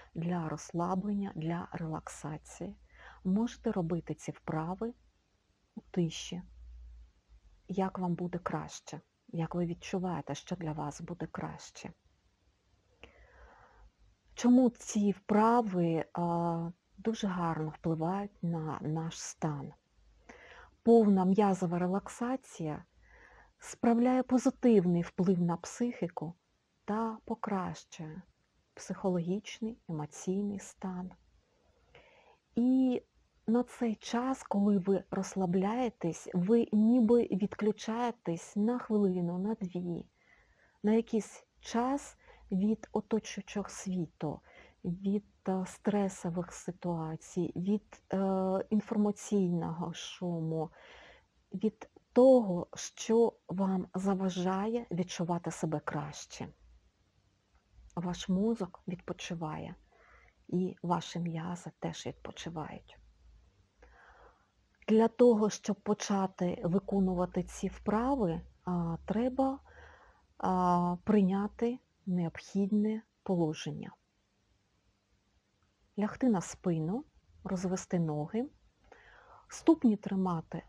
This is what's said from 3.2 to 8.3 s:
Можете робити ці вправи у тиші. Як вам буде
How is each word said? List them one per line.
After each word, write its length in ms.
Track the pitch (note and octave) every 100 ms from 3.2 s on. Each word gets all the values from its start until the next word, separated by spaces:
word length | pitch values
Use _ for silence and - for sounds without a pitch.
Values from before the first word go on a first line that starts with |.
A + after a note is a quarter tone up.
Можете 480 | F#3 G3 A#3+ - A#3
робити 420 | G#3 E3 F3 -
ці 180 | D3+ -
вправи 600 | - - D#3 D#3+ F#3 A3+ - _ _ _ _ _ _ _
у 60 | -
тиші. 640 | - - E3 - - F3 - - - - - - - _ _ - - _ -
Як 300 | G3 F#3+ F#3+
вам 160 | F3+
буде 240 | E3 F3